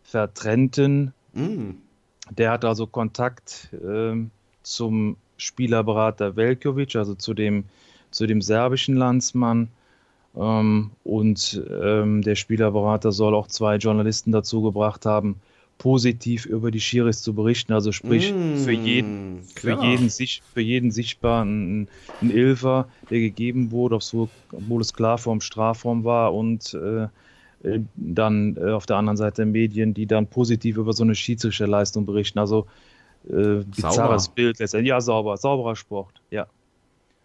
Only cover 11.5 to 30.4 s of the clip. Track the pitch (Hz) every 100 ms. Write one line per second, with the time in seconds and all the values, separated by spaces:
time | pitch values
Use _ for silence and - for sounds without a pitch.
11.5 | 101 50 50 101 107 107 104 104 101 -
12.5 | 110 110 104 104 107 110 98 107 107 107
13.5 | - 107 104 110 107 107 107 117 107 -
14.5 | 113 107 101 107 - 110 107 104 95 _
15.5 | _ _ - 131 131 120 117 120 117 -
16.5 | 110 117 110 - 120 117 110 113 107 110
17.5 | 120 - 107 104 - 120 117 196 190 165
18.5 | 143 127 113 113 123 107 101 98 90 92
19.5 | - 117 117 123 123 117 - 127 - -
20.5 | 123 113 127 120 107 113 - 117 117 104
21.5 | 107 92 107 101 - - - 117 113 131
22.5 | 127 131 131 127 - - 117 110 98 120
23.5 | 123 117 117 123 113 - 117 113 - -
24.5 | - 104 120 107 - 113 117 117 110 -
25.5 | 110 113 113 - 117 113 120 110 98 113
26.5 | 113 - 76 95 113 110 - _ _ _
27.5 | _ - 110 107 - 85 85 110 107 104
28.5 | - 95 107 - 101 107 104 107 107 107
29.5 | 110 113 107 110 104 104 110 104 127